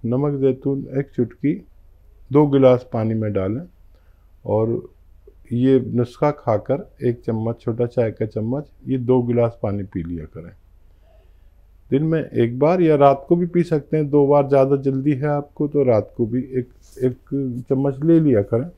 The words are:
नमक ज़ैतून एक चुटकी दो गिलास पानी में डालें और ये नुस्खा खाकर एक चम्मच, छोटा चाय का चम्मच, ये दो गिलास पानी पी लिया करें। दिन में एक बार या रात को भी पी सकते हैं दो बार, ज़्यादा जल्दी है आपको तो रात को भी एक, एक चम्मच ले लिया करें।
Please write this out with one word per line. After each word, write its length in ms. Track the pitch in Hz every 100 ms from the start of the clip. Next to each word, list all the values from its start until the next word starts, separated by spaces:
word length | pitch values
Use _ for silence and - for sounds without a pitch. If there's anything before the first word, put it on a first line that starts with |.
| 117
नमक 340 | 123 147 143
ज़ैतून 460 | 135 131 139 139 - 131
एक 120 | 143 -
चुटकी 500 | 120 - 139 180 - - - _ - _ -
दो 160 | 135 147
गिलास 400 | 139 131 123 -
पानी 220 | 117 110
में 180 | 113 107
डालें 300 | 98 95 117 180 _ - - _ _ _ - -
और 220 | 104 113 117 - _ - - - _ -
ये 280 | 120 127 131 120
नुस्खा 440 | 113 120 - 147
खाकर 640 | 147 - 107 - 135 - _
एक 160 | 123 120 -
चम्मच, 340 | 113 113 117
छोटा 260 | - 113 120
चाय 240 | 127 113
का 160 | - 110
चम्मच, 380 | - 110 135 147 - 127
ये 120 | 131
दो 240 | 120 127
गिलास 360 | 120 120 117 113
पानी 200 | 107 101
पी 200 | 95 95
लिया 220 | 85 87
करें। 280 | 76 82 85 - _ _ _ _ _ - _ - - _ _ _ -
दिन 120 | 131
में 200 | 160 160
एक 360 | - 117 117 123
बार 220 | 147 185
या 160 | 165 151
रात 280 | 143 135 -
को 80 | 175
भी 100 | 180
पी 160 | 175
सकते 340 | 175 156 - 156
हैं 120 | 147
दो 160 | 147 139
बार, 220 | 143 135
ज़्यादा 280 | 139 135 139
जल्दी 360 | 135 135 139
है 160 | 135 147
आपको 400 | 147 143 - 147
तो 160 | 143
रात 280 | 131 110 101 -
को 100 | 117
भी 140 | 127
एक, 320 | 123 127 123 _ _ -
एक 120 | 127 123 _ 139 131 120 123
चम्मच 320 | 135 139 131
ले 160 | 156 165
लिया 220 | 156 110
करें। 260 | 98 113 175